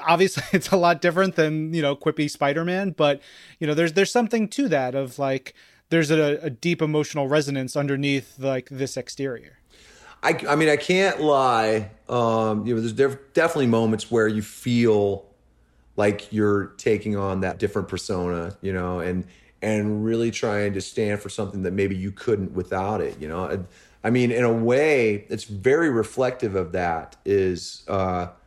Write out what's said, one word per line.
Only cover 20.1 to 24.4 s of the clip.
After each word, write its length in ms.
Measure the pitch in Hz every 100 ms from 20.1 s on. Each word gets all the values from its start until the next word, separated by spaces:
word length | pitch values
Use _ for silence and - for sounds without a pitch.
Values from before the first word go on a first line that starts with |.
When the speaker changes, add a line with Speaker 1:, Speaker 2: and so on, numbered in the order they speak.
| 113 117
Speaker 2:
trying 420 | 107 117 104 104
to 80 | 98
stand 400 | - - 107 104
for 80 | 98
something 340 | - 95 98
that 80 | 90
maybe 220 | 98 101
you 160 | 95 98
couldn't 420 | - - 104 92
without 480 | 92 92 92 98 104
it, 200 | 73 -
you 80 | 76
know? 160 | 85
I, 600 | 87 95 90 - _ _ 113
I 40 |
mean, 200 | 127 120
in 140 | 120